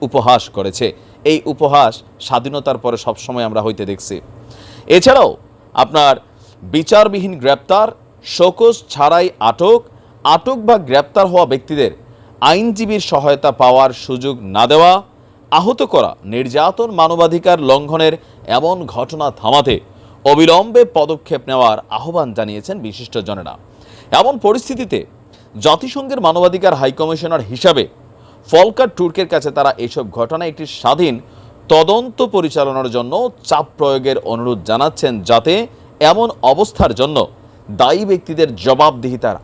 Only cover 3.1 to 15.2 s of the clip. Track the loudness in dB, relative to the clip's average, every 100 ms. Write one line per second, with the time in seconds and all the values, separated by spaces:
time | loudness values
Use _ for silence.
3.1 | -8 -8 -6 -4 -4 -4 -6 -8 -10 -10
4.1 | -14 -14 -20 -20 -20 -20 -18 2 4 6
5.1 | 4 4 0 _ _ _ -2 0 2 2
6.1 | 2 -4 _ -20 _ -6 -4 2 4 4
7.1 | 0 -6 -4 0 0 0 0 0 -4 _
8.1 | _ -12 0 2 4 2 2 -6 0 2
9.1 | 4 0 0 -2 0 2 2 0 -16 _
10.1 | _ 0 0 0 -2 0 0 2 0 0
11.1 | 0 2 2 2 -2 -4 -2 -2 -4 -16
12.1 | -20 -20 0 2 2 0 -2 -4 -4 -2
13.1 | 0 0 0 0 2 4 4 2 0 -8
14.1 | -6 -6 -8 -6 0 4 6 6 4 -2
15.1 | _